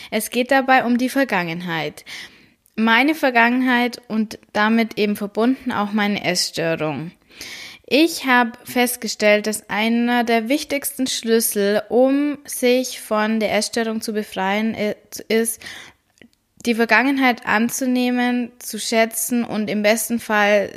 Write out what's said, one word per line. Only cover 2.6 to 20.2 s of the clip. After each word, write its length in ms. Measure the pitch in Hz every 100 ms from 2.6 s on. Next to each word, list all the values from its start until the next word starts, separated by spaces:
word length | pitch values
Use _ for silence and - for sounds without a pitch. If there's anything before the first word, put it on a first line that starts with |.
| _ -
Meine 400 | 220 226 277 320
Vergangenheit 840 | 277 240 233 247 254 240 247 240 -
und 320 | 220 220 - _
damit 460 | - 214 226 226 -
eben 160 | 208 202
verbunden 560 | 202 214 233 262 254
auch 180 | 220 202
meine 320 | 214 208 202
Essstörung. 880 | 156 180 - - 165 160 151 139 160 - _ - - - - -
Ich 420 | - 262 330 - 269
habe 260 | 247 240 233
festgestellt, 840 | - 254 247 247 220 - 208 214 214
dass 200 | 208 -
einer 540 | 196 220 233 240 240
der 260 | 233 233 220
wichtigsten 600 | 302 302 285 - - 262
Schlüssel, 720 | - 226 226 226 208 202 208 -
um 500 | 233 262 277 294 277
sich 560 | - - 247 254 254 -
von 400 | - 214 214 226
der 160 | 208 202
Essstörung 440 | 214 - 226 220
zu 120 | 226
befreien, 640 | 214 208 - 190 208 220 -
i-, 180 | 208 - _ - -
ist, 340 | 226 226 - - - - _ _ _ - _ _ _
die 120 | - 226
Vergangenheit 680 | 226 220 254 277 262 240
anzunehmen, 1080 | - 208 240 - 262 247 247 247 247 247 240 -
zu 180 | - 214
schätzen 640 | - 233 226 - - 240
und 260 | 233 208 214
im 140 | 202
besten 380 | 208 226 - 233